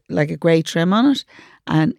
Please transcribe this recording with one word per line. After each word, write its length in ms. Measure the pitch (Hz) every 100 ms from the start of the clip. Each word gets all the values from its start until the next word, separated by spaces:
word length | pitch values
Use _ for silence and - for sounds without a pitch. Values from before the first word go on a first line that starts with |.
| -
like, 200 | 170 151
a 60 | 156
grey 260 | 165 165
trim 300 | - 170 175
on 140 | 208 277
it. 120 | 262 - - - _ -
And 260 | 156 156